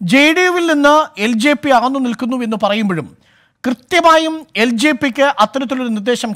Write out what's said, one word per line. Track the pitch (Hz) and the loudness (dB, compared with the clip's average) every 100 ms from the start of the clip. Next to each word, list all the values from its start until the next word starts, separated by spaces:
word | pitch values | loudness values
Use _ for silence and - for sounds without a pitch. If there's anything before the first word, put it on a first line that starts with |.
ജെ | 175 247 302 | 0 2 4
ഡി | 330 | 2
യുവിൽ | 370 359 339 | 2 0 0
നിന്ന് | 302 285 302 302 - | 2 4 4 2 -2
എൽ | 214 | -4
ജെ | 226 277 | 0 0
പി | 285 285 | 0 2
അകന്നു | 247 240 269 | 2 2 -2
നിൽക്കുന്നു | 247 226 247 254 | -4 -4 -6 -4
എന്ന് | 233 220 | -4 -2
പറയുമ്പോഴും | 202 208 202 170 113 - _ _ _ _ 247 | -2 0 -2 -4 -6 -14 _ _ _ _ -6
കൃത്യമായും | 247 - 349 330 320 320 320 - 196 | -6 -2 2 4 4 2 -6 -8 -4
എൽ | 240 | -2
ജെ | 233 294 | 0 0
പിക്ക് | 277 277 254 277 - | 0 -2 0 0 0
അത്തരത്തിലൊരു | 208 269 262 262 247 | -2 -2 -6 -4 -4
നിർദ്ദേശം | 214 202 240 233 | -4 -4 -4 -4